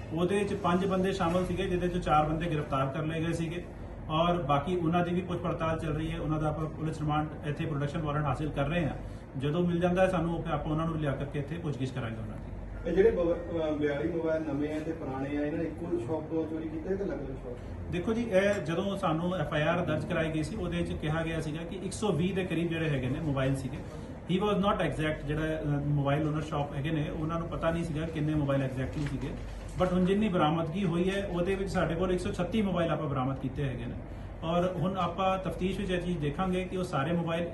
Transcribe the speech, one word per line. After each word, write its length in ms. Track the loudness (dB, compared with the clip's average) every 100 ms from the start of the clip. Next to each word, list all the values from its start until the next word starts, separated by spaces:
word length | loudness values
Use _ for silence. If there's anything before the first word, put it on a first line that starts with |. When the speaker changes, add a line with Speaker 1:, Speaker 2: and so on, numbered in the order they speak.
| -4
Speaker 1:
ਉਹਦੇ 220 | 0 2 2
ਵਿੱਚ 180 | 2
ਪੰਜ 320 | 2 2 4 4
ਬੰਦੇ 260 | 2 2
ਸ਼ਾਮਲ 340 | 2 2 2 2
ਸੀਗੇ, 180 | 0
ਜਿਹਦੇ 240 | 0 0 0
'ਚੋਂ 140 | 0
ਚਾਰ 240 | 4 4 4
ਬੰਦੇ 200 | 2 0
ਗ੍ਰਿਫਤਾਰ 400 | -2 0 0 0
ਕਰ 180 | 0
ਲਏ 240 | -2 0 0
ਗਏ 60 |
ਸੀਗੇ 300 | 0 -2 -4 -8 -10 -12 -10 -2
ਔਰ 240 | 2 4
ਬਾਕੀ 420 | 2 4 2 2 0
ਉਹਨਾਂ 300 | 2 2 2
ਦੀ 100 | 0
ਵੀ 60 |
ਪੁੱਛ 180 | -2 -2
ਪੜਤਾਲ 400 | -2 0 0 0
ਚੱਲ 140 | -2
ਰਹੀ 180 | -2 -2
ਹੈ। 80 | -2
ਉਹਨਾਂ 220 | -2 0
ਦਾ 60 | 0
ਆਪਾਂ 180 | 0 -2
ਪੁਲਿਸ 340 | -2 -4 -2
ਰਿਮਾਂਡ 280 | 0 2 0 -4 -4
ਇੱਥੇ 180 | -2 -2
ਪ੍ਰੋਡਕਸ਼ਨ 360 | -2 -2 -2
ਵਾਰੰਟ 240 | 0 0 0
ਹਾਸਿਲ 240 | 0 0
ਕਰ 180 | 0 0
ਰਹੇ 180 | 2 0
ਹਾਂ, 100 | -2 -6 -10 -10 -4
ਜਦੋਂ 240 | 0 2
ਮਿਲ 180 | 2 4
ਜਾਂਦਾ 220 | 4 6
ਹੈ 60 | 6
ਸਾਨੂੰ 340 | 4 2 0
ਫਿਰ 120 | -2
ਆਪਾਂ 180 | -2 0
ਉਹਨਾਂ 140 | 0 0
ਨੂੰ 140 | 0
ਲਿਆ 120 | 0
ਕਰਕੇ 280 | -2 -2 -4
ਇੱਥੇ 160 | -4 -4
ਪੁੱਛਗਿੱਛ 360 | -4 -2 -2
ਕਰਾਂਗੇ 300 | -2 -4 -6
ਉਹਨਾਂ 160 | -6 -8
ਦੀ। 140 | -8 -8 -8 -6 2
Speaker 2:
ਇਹ 60 | 6
ਜਿਹੜੇ 160 | 6
ਬ-, 220 | 6 2
ਅਹ, 380 | 0 -2 0 0
ਬਿਆਲੀ 380 | 2 2 2 0
ਮੋਬਾਈਲ 320 | 0 2 0
ਨਵੇਂ 340 | 0 -2 -2 -2
ਆ 40 |
ਤੇ 120 | -4
ਪੁਰਾਣੇ 460 | -6 -4 -4 -2 -2
ਆ, 40 |
ਇਹਨਾਂ 180 | -2 -2
ਨੇ 40 |
ਇੱਕੋ 340 | -4 -4 -2 -2
ਸ਼ਾਪ 260 | -2 -4 -2
ਤੋਂ 140 | -2 -2
ਚੋਰੀ 220 | -4 -6
ਕੀਤੇ 260 | -6 -2 -2
ਕਿ 80 |
ਅਲੱਗ-ਅਲੱਗ 240 | -2 -4 -6
ਸ਼ਾਪ 180 | -8 -8
ਤੋਂ? 460 | -10 -10 -8 -4
Speaker 1:
ਦੇਖੋ 220 | -2 0
ਜੀ, 140 | 0 2
ਇਹ 220 | 4 4 2 0
ਜਦੋਂ 320 | 0 0 0
ਸਾਨੂੰ 380 | 0 0 0 0
ਐਫ 180 | 0
ਆਈ 80 | 2
ਆਰ 180 | 2 2
ਦਰਜ 260 | 0 0 0
ਕਰਾਈ 260 | 0 0
ਗਈ 120 | 0
ਸੀ 120 | -2 -4
ਉਹਦੇ 220 | -2 -2
ਵਿੱਚ 160 | -2
ਕਿਹਾ 300 | -2 -2 0
ਗਿਆ 180 | -2 -2
ਸੀਗਾ 220 | -4 -4
ਕਿ 120 | -6 -6
ਇੱਕ 180 | -6
ਸੌ 180 | 0 2
ਵੀਹ 220 | 2 2
ਦੇ 100 | 0
ਕਰੀਬ 260 | 0 0 0
ਜਿਹੜੇ 200 | 0 0
ਹੈਗੇ 200 | 0 0
ਨੇ 100 | -2
ਮੋਬਾਈਲ 360 | 0 2 2 0
ਸੀਗੇ। 220 | -2 -6 -8 -10 -10 -8 -2
He 100 | 2
was 140 | 4 4
not 200 | 4 2
exact, 500 | 0 0 -2 -2 -2
ਜਿਹੜਾ, 140 | -2
ਅਹ, 260 | 0 -2 0 0 2
ਮੋਬਾਈਲ 400 | 2 2 2 2
ਓਨਰ 140 | 0
ਸ਼ਾਪ 340 | -2 -2 -2 -2
ਹੈਗੇ 140 | -2
ਨੇ 160 | 0 -2 -2
ਉਹਨਾਂ 200 | -2 -2
ਨੂੰ 80 | -2
ਪਤਾ 240 | -2 0
ਨਹੀਂ 120 | 0
ਸੀਗਾ 220 | 0 -2 -2
ਕਿੰਨੇ 280 | 0 0
ਮੋਬਾਈਲ 280 | 2 2 2
exactly 500 | 2 -2 -4 -2 -2
ਸੀਗੇ, 160 | -2 -4 -6 -8 -8 -6 0
but 120 | 2
ਹੁਣ 120 | 4 4
ਜਿੰਨੀ 240 | 4 4
ਬਰਾਮਦਗੀ 560 | 4 4 4 0 0 0
ਹੋਈ 240 | 2 2
ਹੈ 200 | 0 0
ਉਹਦੇ 240 | 0 0 0
ਵਿੱਚ 140 | 0
ਸਾਡੇ 260 | 0 0 2
ਕੋਲ 160 | 0
ਇੱਕ 100 | 0
ਸੌ 100 | -2
ਛੱਤੀ 300 | -2 0 2
ਮੋਬਾਈਲ 300 | 2 2 2
ਆਪਾਂ 160 | 0 0
ਬਰਾਮਦ 280 | 0 0 -2
ਕੀਤੇ 260 | -4 -2
ਹੈਗੇ 220 | -2 -4 -6
ਨੇ। 80 | -8 -10 -10 -10 -6
ਔਰ 300 | -2 2 2 2
ਹੁਣ 180 | 0 0
ਆਪਾਂ 400 | -2 0 0 0
ਤਫਤੀਸ਼ 420 | -2 -2 -2 0
ਵਿੱਚ 120 | 0
ਇਹ 100 | 0
ਚੀਜ਼ 160 | 0 0
ਦੇਖਾਂਗੇ 460 | 0 0 0 0
ਕਿ 140 | -2 -2
ਉਹ 60 |
ਸਾਰੇ 280 | -2 -2 0
ਮੋਬਾਈਲ 340 | 0 0 -2 -2